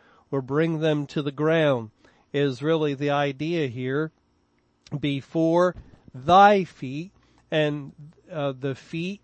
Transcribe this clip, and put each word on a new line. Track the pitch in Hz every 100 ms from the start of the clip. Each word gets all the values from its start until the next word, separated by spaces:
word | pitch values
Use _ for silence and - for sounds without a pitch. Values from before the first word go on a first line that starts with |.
| _ _ _
or, | 139
"bring | 127 139 165 160
them | 160 151 143
to | -
the | 143
ground," | 139 156 165 151 127 110 _ - _ _
is | 143 143 120
really | 147 165 151 135
the | 143
idea | 143 143 135 156 170 143
here, | 120 127 139 156 _ _ _ _ _ _ _ - 147
"before | 147 139 - 165 165 170 180 170 - - -
thy | 127 135 180 202 208
feet." | 175 - 131 139 180 _ _ _ _
And, | 160 151 147 139 - 147 - _
uh, | 175 143
the | 131 139 131
feet | - 165 180 202